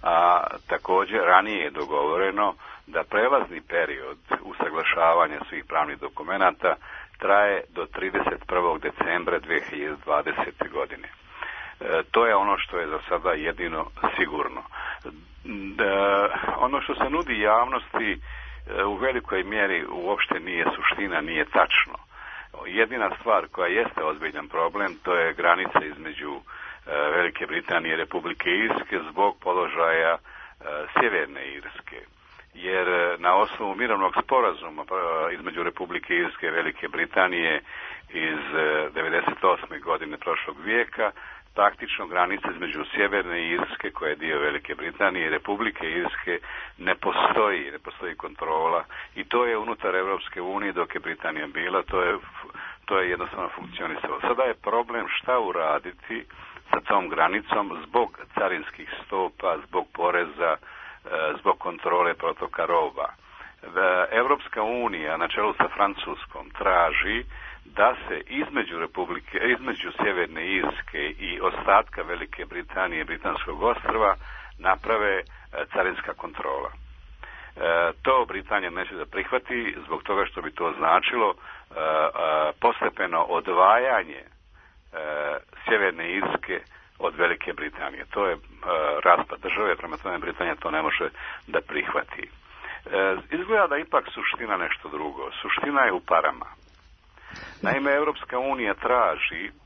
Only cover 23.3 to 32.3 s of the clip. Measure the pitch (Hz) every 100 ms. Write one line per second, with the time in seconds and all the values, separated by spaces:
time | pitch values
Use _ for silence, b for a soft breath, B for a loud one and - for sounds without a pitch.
23.3 | 104 80 - 87 98 117 - 78 78 78
24.3 | 76 73 80 82 92 98 82 - 87 82
25.3 | 80 85 87 92 - 78 73 78 71 73
26.3 | 71 - B B B - 76 76 82 87
27.3 | 78 80 82 82 85 82 80 80 90 82
28.3 | 82 87 90 110 - - 95 - 78 101
29.3 | 98 92 90 85 85 82 82 82 82 B
30.3 | B B B - 73 - - 120 95 71
31.3 | 69 69 71 73 - - 62 - _ B